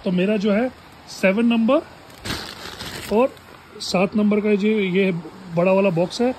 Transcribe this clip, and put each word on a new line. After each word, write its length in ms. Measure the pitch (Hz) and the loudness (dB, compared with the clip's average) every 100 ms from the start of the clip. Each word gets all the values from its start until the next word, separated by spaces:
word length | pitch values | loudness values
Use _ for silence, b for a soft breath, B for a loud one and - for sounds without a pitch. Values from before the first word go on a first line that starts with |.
तो 80 | - | -2
मेरा 240 | 180 185 214 | 0 0 0
जो 160 | 208 | 2
है 180 | 202 247 - - - - | 0 0 -6 -20 -20 -20
सेवन 340 | - 196 196 233 | -2 0 2 2
नंबर 1700 | 233 226 285 - - - - - - - - - - - - - 208 | 2 2 2 0 -20 -20 -14 -10 -8 -10 -14 -16 -14 -14 -12 -2 2
और 200 | 269 - - - - 214 | 0 -2 -20 -20 -20 -14
सात 340 | - 185 190 214 | -4 0 0 2
नंबर 240 | 208 208 | 2 2
का 120 | 208 208 | 2 2
जो 120 | 208 | 2
ये 420 | 220 190 180 196 170 175 - 180 170 | 0 0 0 0 -2 -8 -18 -6 0
बड़ा 160 | 180 | 2
वाला 180 | 190 202 | 4 2
box 300 | 165 175 - | 0 -2 0
है 120 | 240 | -2